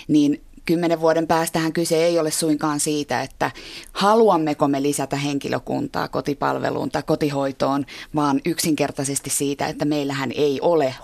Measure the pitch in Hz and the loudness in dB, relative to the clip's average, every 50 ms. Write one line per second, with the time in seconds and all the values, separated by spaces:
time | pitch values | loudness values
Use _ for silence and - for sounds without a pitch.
0 | - - 147 151 147 143 151 - - - - - - - 165 165 175 165 165 160 | -2 2 4 4 6 4 2 0 -4 -16 -20 -10 -4 -2 0 0 2 0 0 2
1 | 160 160 160 165 165 156 170 160 165 160 - 170 160 160 156 175 170 - 165 156 | 4 4 4 4 2 2 2 2 0 0 0 0 0 0 0 0 0 2 2 2
2 | 165 175 170 170 156 156 - - 165 156 151 147 156 156 147 147 - 156 151 147 | 4 4 2 2 0 0 -2 0 0 0 0 2 0 -2 0 0 -2 -2 -2 -2
3 | 143 - 127 120 131 - - - 143 143 - - - - - - - - - - | -2 -2 -2 -4 -4 -4 -4 -4 -4 -4 -4 -8 -16 -18 -16 -18 -18 -12 -4 0
4 | 190 202 220 233 226 208 180 160 156 151 147 - 156 139 139 135 139 147 143 - | 2 4 6 6 6 6 6 4 2 0 0 0 2 2 2 2 0 0 0 -2
5 | 135 - 143 139 143 147 143 139 - 135 123 135 - - 131 135 123 - - - | -2 -4 -4 -2 -2 -2 -2 -4 -4 -4 -4 -4 -4 -4 -4 -4 -4 -4 -4 -4
6 | 160 - - 143 139 147 143 - 143 139 135 131 127 131 127 127 135 139 - 151 | -4 -4 -4 -4 -4 -4 -4 -2 0 -2 -2 0 -2 -2 -2 -2 -4 -4 -4 -4
7 | - - 156 151 160 143 143 139 139 139 131 - 143 135 139 143 135 - - - | -2 -2 -2 0 0 -2 -2 -2 -4 -4 -2 -2 -2 0 0 -2 -2 -6 -10 -18
8 | - - - 151 147 143 139 135 - 175 156 - - 170 151 139 147 139 - - | -14 -6 -2 0 0 2 0 0 0 -2 -4 -2 0 0 0 0 0 -2 -2 -4
9 | 139 135 139 - - 135 - - 147 139 143 - 139 156 151 139 151 147 151 147 | -4 -4 -4 -4 -4 -4 -4 -2 -2 -2 -2 -2 -4 -4 -4 -2 -2 0 0 0
10 | 139 139 139 139 135 123 - - 147 147 135 127 - 170 175 156 143 131 131 - | -2 -2 -4 -4 -4 -4 -2 0 0 0 0 2 2 2 2 4 2 0 -2 -4